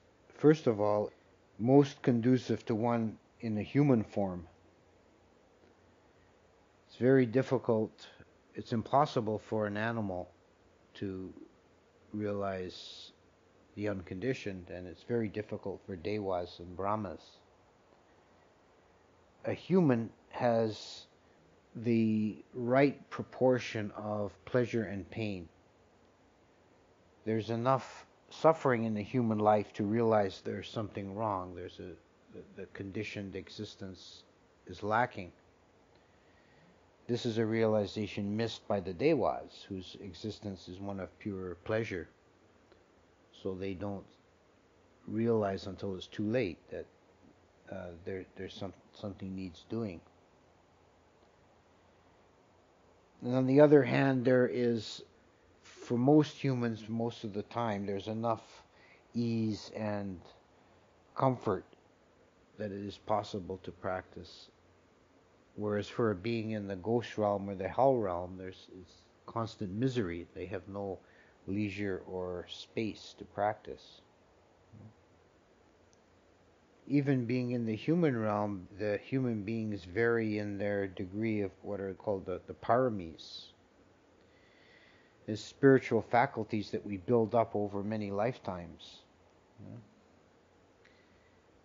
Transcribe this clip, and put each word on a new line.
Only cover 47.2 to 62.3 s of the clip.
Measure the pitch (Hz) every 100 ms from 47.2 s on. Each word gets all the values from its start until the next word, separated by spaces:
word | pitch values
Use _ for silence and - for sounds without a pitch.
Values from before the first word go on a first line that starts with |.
| - - _ _ -
uh, | 95 90 85
there, | 90 95 87 -
there's | 92
some, | - 98 - -
something | - 107 92 95 95
needs | 95 82 -
doing. | 110 110 82 - - _ _ _ _ _ _ _ _ _ _ _ _ _ _ _ _ _ _ _ _ _ _ _ _ _ _ _ _ _ -
And | 123 127
on | 131
the | 135
other | 147 147
hand, | 123 135 135 131 123
there | 127 123
is, | 123 120 117 104 - - _ _ _ _ _
for | - - - 120
most | 127 151 151 -
humans, | 139 127 120 110 107
most | 113 117 -
of | 110
the | 101
time, | 98 117 117 101 101
there's | 98 104
enough | 110 113 113 - - - - - - _
ease | 117 120 113 110 101 - -
and | 107 104 101 90 - - _ _ _ - _ _ _ -
comfort | 135 123 - 92 - - _ _ _ _ _